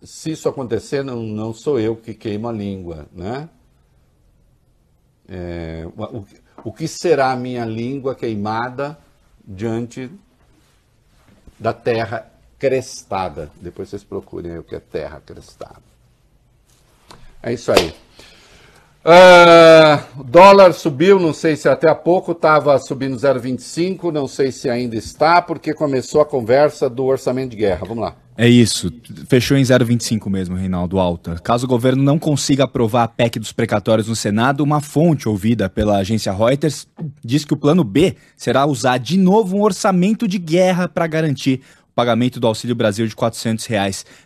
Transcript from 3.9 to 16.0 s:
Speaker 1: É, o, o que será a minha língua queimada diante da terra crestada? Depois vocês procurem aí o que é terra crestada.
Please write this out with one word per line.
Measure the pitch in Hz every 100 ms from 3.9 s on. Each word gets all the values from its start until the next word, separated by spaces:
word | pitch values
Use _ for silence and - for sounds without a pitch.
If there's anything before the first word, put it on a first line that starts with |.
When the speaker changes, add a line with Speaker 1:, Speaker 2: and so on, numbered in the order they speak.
| _ _ _ _ _ _ _ _ _ _ _ _ _ -
Speaker 1:
É, | 92 87 85 82 80 82
o, | 107 107 107 98 _ _ -
o | 113
que | - 160
será | - 175 139 131
a | 123
minha | 127 123 113
língua | 113 120 139 131
queimada | 120 123 107 107 113 123 123 143 156 _ _ _ _ -
diante | 95 113 113 120 131 127 196 _ _ _ _ _ _ _ _ _ _ _ _ - -
da | -
terra | - 127 113 104 113 - _ _ _
crestada? | 139 131 120 - - 95 90 76 78 -
Depois | 87 - 95
vocês | 101
procurem | - 95 - - 87
aí | 82
o |
que | -
é | 80
terra | - 82 73 73
crestada. | - - - - - - _ _